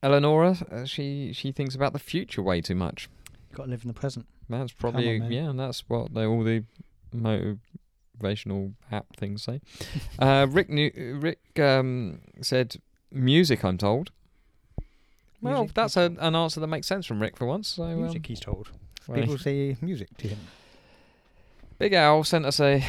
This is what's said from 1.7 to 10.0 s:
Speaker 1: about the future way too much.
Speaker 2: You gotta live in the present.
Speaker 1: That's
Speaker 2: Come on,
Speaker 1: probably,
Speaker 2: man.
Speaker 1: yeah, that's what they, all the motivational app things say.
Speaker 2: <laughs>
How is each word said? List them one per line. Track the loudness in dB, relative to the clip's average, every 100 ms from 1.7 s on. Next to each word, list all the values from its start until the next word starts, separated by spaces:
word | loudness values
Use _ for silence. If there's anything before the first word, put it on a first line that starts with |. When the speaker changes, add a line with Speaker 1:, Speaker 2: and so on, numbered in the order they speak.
Speaker 1:
about | -2 -2
the | -2
future | -6 -6 -4 -4
way | 0 0
too | 0
much. | -2 -2 -6 -14 -20 -20 -20 -18
Speaker 2:
You | -12
gotta | -8
live | -8
in | -8
the |
present. | -6 -6 -8 -14 _ -8
Speaker 1:
That's | -6 -6
Speaker 2:
Come | -4 -2
on, |
Speaker 1:
probably, | 0 0 0
Speaker 2:
man. | -2
Speaker 1:
yeah, | -4 -4
that's | -4 -6 -8 -4
what | -4 -4
they, | -2
all | 0 2
the | 2 0 -4 -14 -20 _ -10
motivational | -4 0 0 -2 -6 -12 -20 _ _ _ -8 -4 -4 -4 -4 -6 -10 -10
app | -10 -10 -10
things | -8 -6
say. | -8 -8 -10 -16 -10
Speaker 2:
<laughs> | -8